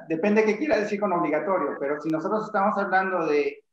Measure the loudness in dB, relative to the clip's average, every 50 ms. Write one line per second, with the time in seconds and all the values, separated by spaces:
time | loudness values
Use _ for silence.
0 | -6 -6 -2 0 2 4 4 4 4 4 2 0 0 0 0 0 0 -2 -2 -2
1 | 0 0 0 0 0 0 0 0 0 0 0 0 0 -2 -4 -4 -4 -4 -4 -2
2 | -2 -4 -2 -2 -2 -2 -2 -2 -2 -2 0 0 0 2 0 0 0 0 2 0
3 | 2 0 0 0 0 2 2 2 0 0 -4 -8 -14 _